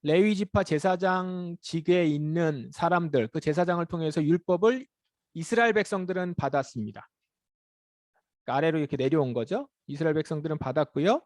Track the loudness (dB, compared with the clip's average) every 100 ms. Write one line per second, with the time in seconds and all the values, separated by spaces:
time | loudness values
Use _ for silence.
0 | 2 4 4 2 0 0 0 0 2 0
1 | 0 0 -2 -6 -8 -10 -6 -6 2 2
2 | 4 0 -2 0 0 -2 -10 -2 2 2
3 | 2 0 0 -2 -2 0 0 0 -2 -4
4 | -2 0 2 0 2 2 4 2 -6 _
5 | _ _ _ -12 -2 2 4 4 0 -4
6 | -2 -4 -4 -2 -2 -2 -2 -6 -8 -10
7 | -20 _ _ _ _ _ _ _ _ _
8 | _ _ _ _ -4 0 2 0 -2 0
9 | 2 2 2 -2 -4 -4 -6 _ -14 -2
10 | 0 0 -2 -6 -4 -4 -2 -2 0 0
11 | 2 2